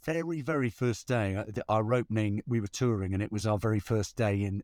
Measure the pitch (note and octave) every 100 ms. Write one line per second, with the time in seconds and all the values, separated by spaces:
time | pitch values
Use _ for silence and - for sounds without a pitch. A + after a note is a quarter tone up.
0 | - E3 E3 E3 C3+ D3+ B2+ - B2 A2
1 | - B2 G2 F#2+ G#2+ G2+ - A2 A2 B2+
2 | A#2 A2 G#2+ G2+ - A#2 G2+ - B2+ G#2+
3 | F#2+ F#2+ G#2+ G#2+ A2 G#2+ A2+ G#2+ - A2
4 | G2 - A2 G2+ G2+ G2